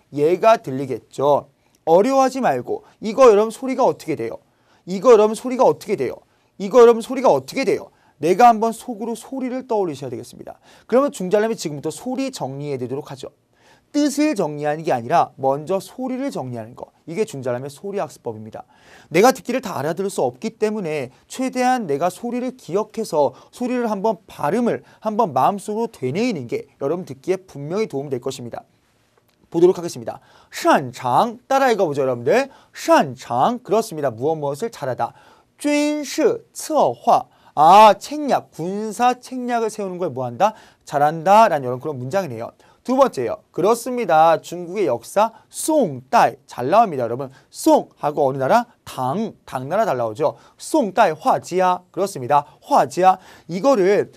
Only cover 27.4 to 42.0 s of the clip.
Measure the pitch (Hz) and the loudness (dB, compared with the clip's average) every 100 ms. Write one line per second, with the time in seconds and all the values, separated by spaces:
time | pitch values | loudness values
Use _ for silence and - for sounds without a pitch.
27.4 | 185 139 143 196 220 139 143 123 135 131 | -6 -14 -8 -6 -4 -6 -6 -6 -6 -8
28.4 | 120 - - _ _ _ _ _ _ _ | -12 -14 -16 _ _ _ _ _ _ _
29.4 | _ 170 180 185 170 131 110 110 _ _ | _ 4 4 4 -4 -10 -10 -12 _ _
30.4 | _ - 339 247 127 123 127 135 226 226 | _ -4 2 2 2 -6 0 2 2 -2
31.4 | - 269 269 208 175 139 131 120 120 220 | -2 2 2 2 0 0 -2 -2 0 0
32.4 | 269 - _ - - 302 160 127 - 120 | 0 -8 _ -6 2 4 2 -4 -4 0
33.4 | 170 240 - 202 226 151 135 110 139 160 | 0 0 -2 -2 -2 -4 -4 -2 -4 -2
34.4 | 143 143 226 - 131 123 117 - _ _ | -4 -6 -8 -8 -6 -4 -6 -8 _ _
35.4 | _ - 294 294 294 302 277 - 240 - | _ -8 -2 0 0 -2 -6 0 0 0
36.4 | - - - 302 165 120 - 165 - _ | -8 -14 -4 0 0 0 2 2 0 _
37.4 | _ - 156 202 214 196 - 302 294 156 | _ 4 8 10 10 6 -2 -6 -2 -2
38.4 | - - 170 202 220 208 247 254 - 262 | -2 -10 -8 -6 -6 -2 0 0 -6 -10
39.4 | 247 240 220 214 196 180 175 127 123 120 | -4 -4 -4 -6 -8 -6 -6 -6 -6 0
40.4 | 202 202 - _ - 143 147 165 156 208 | 0 -2 -18 _ -6 0 0 0 4 6
41.4 | 220 151 127 127 151 135 | 6 4 -2 -6 -6 -8